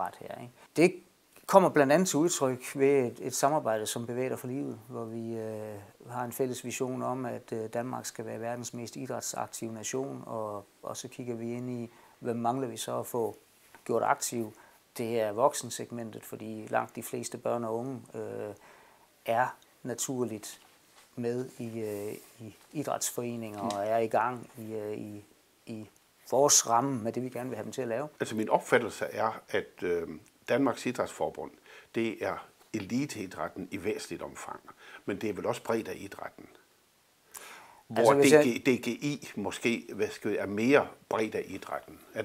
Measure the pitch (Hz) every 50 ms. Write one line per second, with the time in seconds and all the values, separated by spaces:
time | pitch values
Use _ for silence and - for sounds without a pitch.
0 | 92 92 - - - - - - 123 123 - - - - - 147 160 185 185 -
1 | - _ _ _ _ _ - - - - - 196 180 151 127 151 139 135 147 165
2 | 185 185 - 143 165 175 - - 143 131 127 123 - - - 143 135 139 143 139
3 | 123 120 113 - - 139 - - 147 139 151 151 131 113 110 110 107 107 - 123
4 | 117 113 120 123 131 131 120 104 - 123 127 143 143 135 120 113 107 120 123 120
5 | 117 113 113 117 113 113 113 113 110 110 110 107 107 107 107 101 101 101 - -
6 | - 127 120 123 123 120 117 - 135 127 120 - - 123 107 - 135 127 127 123
7 | 120 123 127 131 127 117 117 110 - - 117 113 110 110 - 120 117 127 123 117
8 | 107 - - - 113 113 113 110 113 117 120 123 120 117 - 123 117 113 - 143
9 | 135 123 123 113 - - - 123 113 - - - 117 113 113 110 107 - - 131
10 | 135 139 135 127 - - 120 113 110 104 104 101 101 - _ _ - - - -
11 | - 120 - - 127 123 120 113 117 117 120 123 123 123 123 120 117 113 - -
12 | - - - - - 117 117 120 117 117 123 135 135 117 113 110 - - 120 123
13 | 110 - - 120 113 104 107 - - _ _ _ _ - - - - - 117 113
14 | 104 107 139 - - - 127 117 113 107 107 - - - - _ _ _ - -
15 | 120 113 117 117 110 107 101 110 131 143 139 - - 117 - - 120 - 120 120
16 | 117 110 107 113 - - 117 - 110 110 110 107 107 110 117 120 120 120 - 117
17 | 107 - - 123 117 - - 113 - 117 117 120 117 110 110 117 123 135 131 117
18 | 113 - - 113 107 107 107 107 107 104 98 - - - - - - - - _
19 | _ _ _ _ - - 113 117 127 123 - - - _ _ _ - 127 117 -
20 | - - 135 123 123 110 110 104 - - - - - - - _ _ _ _ -
21 | - _ - 123 120 120 120 123 131 127 - - 123 113 110 113 110 107 104 101
22 | 101 107 - - - - - - 113 107 - - - - - 156 135 135 127 -
23 | - - - - 120 120 120 117 113 107 104 104 98 101 104 101 101 107 113 117
24 | 113 110 113 113 110 123 127 120 - - - 117 110 107 110 110 104 104 107 -
25 | 110 107 104 104 101 - _ _ _ _ _ _ - - 113 110 107 104 _ _
26 | _ _ _ _ - - - 127 143 143 139 - - 113 113 117 135 139 135 117
27 | 104 113 - 120 127 127 127 120 123 131 120 107 107 113 107 135 127 117 113 123
28 | 147 151 - - 131 - 113 110 107 - - 175 - - 160 156 - 95 - -
29 | 98 73 - 104 107 113 110 - - - - 101 - - - - - 90 87 85
30 | 82 80 80 - - - _ _ _ - 120 123 139 127 110 - - 127 120 -
31 | 92 82 - - 80 76 - - 76 69 - - - - - - - _ - 117
32 | 113 113 - - 104 95 87 82 - - _ _ - _ - 107 98 90 113 127
33 | 147 143 - - 98 90 - - 78 85 - - 92 - - 98 87 107 104 -
34 | - - 82 - - 69 67 - - - - - - - - - - - - -
35 | - - 104 92 113 107 98 95 92 101 120 - - - 113 113 101 - 90 -
36 | 101 98 - - - - - - - - - - _ _ _ _ _ _ _ _
37 | _ _ _ _ _ _ - - - - - - - - - - - - 113 120
38 | 117 110 139 139 135 135 151 151 147 127 117 - - 143 123 113 - 120 113 -
39 | - 147 143 - - - - 110 98 92 - - - 123 117 90 - - 120 98
40 | 107 104 - - - 110 101 - 98 95 101 104 113 127 143 135 92 - - -
41 | - - - 107 113 107 104 98 - 82 95 98 - - - - - - - -
42 | - - - 110